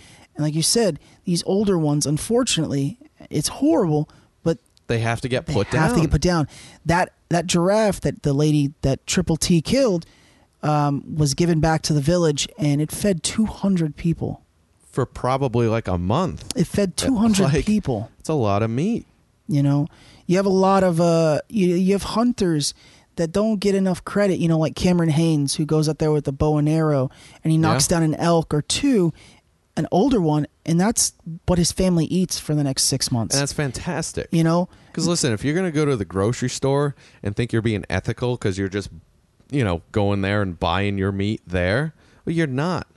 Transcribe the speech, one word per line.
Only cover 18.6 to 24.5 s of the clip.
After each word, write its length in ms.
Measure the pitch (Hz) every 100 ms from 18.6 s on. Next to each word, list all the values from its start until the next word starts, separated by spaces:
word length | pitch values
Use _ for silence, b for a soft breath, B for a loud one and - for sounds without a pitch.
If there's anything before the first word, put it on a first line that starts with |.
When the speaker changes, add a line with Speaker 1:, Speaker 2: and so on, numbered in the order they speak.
Speaker 2:
of 80 | 113
meat. 360 | 117 190 233 - _ _ _ -
Speaker 1:
You 120 | 147
know, 260 | 139 143 147 B B B -
you 100 | 175
have 80 | 202
a 40 |
lot 320 | 190 190 196
of, 160 | 185 160
uh, 380 | 170 165 160 147 -
you, 240 | 226 180
you 180 | 175 190
have 120 | 196
hunters 680 | - - 240 240 180 156 139 b b b b -
that 140 | 165
don't 240 | 196 220 214
get 180 | 202
enough 280 | 196 190 175
credit, 340 | - 202 202 175
you 80 |
know, 80 | 165